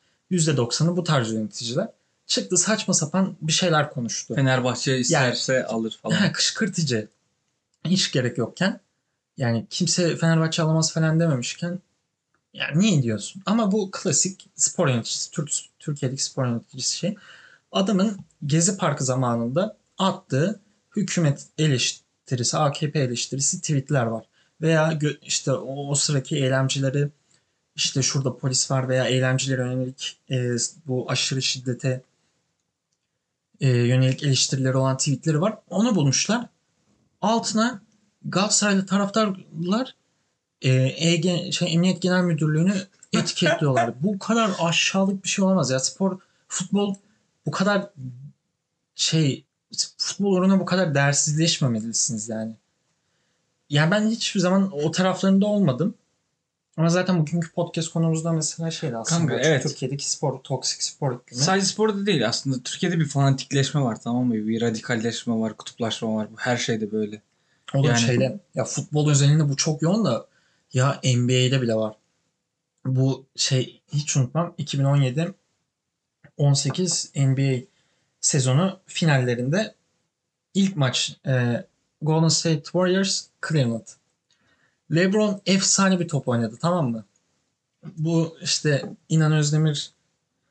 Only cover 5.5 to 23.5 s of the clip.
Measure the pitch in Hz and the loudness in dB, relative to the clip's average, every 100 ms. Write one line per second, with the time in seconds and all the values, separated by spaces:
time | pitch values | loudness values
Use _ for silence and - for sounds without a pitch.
5.5 | 127 - 113 110 - 110 113 185 - - | 0 0 -4 -4 -6 -2 0 2 0 -2
6.5 | - 226 - 143 113 107 _ _ _ _ | -2 -4 -2 -2 -2 -4 _ _ _ _
7.5 | _ _ _ 160 185 - 143 120 - 110 | _ _ _ -2 0 0 0 -2 -2 -4
8.5 | - 190 240 _ _ _ _ _ - 120 | -2 -4 -4 _ _ _ _ _ -4 -2
9.5 | 117 - - 170 - 165 160 165 160 160 | -2 -4 -4 -2 0 0 0 2 2 2
10.5 | 165 156 160 156 165 160 160 165 127 117 | 0 2 2 0 0 2 2 2 0 -4
11.5 | - 175 175 - _ _ _ _ _ _ | -6 -8 -8 -12 _ _ _ _ _ _
12.5 | - - 147 220 151 117 104 - - 180 | -10 -4 2 4 4 2 -4 -8 -8 -2
13.5 | 226 208 214 196 - 175 143 185 190 - | 0 2 0 -2 -4 0 2 0 -2 -14
14.5 | - - - 151 120 - - - - 139 | -4 -2 0 2 0 -2 -6 -6 -8 -6
15.5 | - - _ - 143 131 135 - - 123 | -6 -8 _ -8 -4 -4 -4 -6 -2 -2
16.5 | 117 - 135 - - - - - - - | -2 -6 -8 -6 -4 -4 -6 -12 -20 -20
17.5 | - _ 196 196 190 220 196 - _ 143 | -20 _ -2 2 2 2 -2 -12 _ -2
18.5 | 160 185 196 170 139 131 127 120 117 117 | 2 2 0 0 0 0 0 0 0 0
19.5 | 151 214 - _ - 190 180 - 135 185 | -2 -2 -6 _ -2 -2 -2 -2 0 0
20.5 | 214 _ _ _ 214 190 175 151 139 - | -2 _ _ _ -4 -2 0 0 0 -6
21.5 | - 156 123 - - _ _ - 127 120 | -2 0 2 -2 -6 _ _ -6 -4 -2
22.5 | 156 147 - 147 151 127 120 - 135 127 | 0 0 0 -4 -2 -2 -4 -6 -4 -2